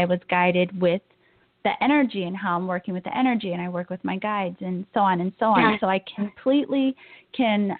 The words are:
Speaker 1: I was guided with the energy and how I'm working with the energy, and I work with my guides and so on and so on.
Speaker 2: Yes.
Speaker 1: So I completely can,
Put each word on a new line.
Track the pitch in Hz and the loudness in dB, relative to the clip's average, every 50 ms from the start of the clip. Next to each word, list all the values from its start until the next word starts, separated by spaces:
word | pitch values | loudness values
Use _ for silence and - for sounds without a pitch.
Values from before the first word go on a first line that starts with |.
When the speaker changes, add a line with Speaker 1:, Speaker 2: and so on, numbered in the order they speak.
Speaker 1:
I | 175 | 4
was | 175 180 180 - - | 2 0 -2 -2 -2
guided | 185 180 180 180 180 180 180 180 196 185 | 0 2 2 4 4 2 0 0 0 0
with | 180 175 170 196 - _ _ _ _ _ _ _ _ _ _ _ - | 0 2 0 0 -4 _ _ _ _ _ _ _ _ _ _ _ -4
the | 208 - - - | -4 -2 0 0
energy | 254 294 302 277 233 - 196 180 | 2 4 4 2 2 0 -4 -4
and | 175 185 190 | -4 -6 -4
how | 196 196 175 | -4 -2 -2
I'm | 175 185 185 | -2 -2 -2
working | 180 185 185 - 180 | -4 -4 -4 -6 -6
with | 185 180 | -6 -6
the | - - - | -6 -2 0
energy, | 254 262 240 220 214 190 | 2 2 2 0 -2 -4
and | 175 175 | -4 -4
I | 175 180 | -6 -4
work | 180 175 180 - | -4 -6 -6 -6
with | 180 180 - | -8 -8 -6
my | 185 185 190 | -6 -4 -4
guides | 190 214 214 208 196 180 180 - | -4 -4 -4 -2 -4 -4 -6 -6
and | 190 185 185 180 190 - - | -6 -6 -6 -6 -6 -4 0
so | 226 | 2
on | 202 196 185 175 | 2 4 2 2
and | 175 185 196 - | 0 -2 -2 0
so | 226 220 | 2 2
on. | 220 247 240 220 | 4 4 4 4
Speaker 2:
Yes. | 214 208 | 2 2
Speaker 1:
So | - 190 | 0 0
I | 190 190 190 - - | 0 -2 -4 -6 -8
completely | - 208 202 - - - 262 269 294 277 - - 277 269 262 262 - - - - - - _ - | -6 -6 -6 -8 -4 -2 0 2 2 0 0 0 0 0 0 -2 -4 -10 -20 -20 -20 -20 _ -4
can, | - 254 226 208 208 208 196 - - | 0 0 2 2 2 0 0 -2 -4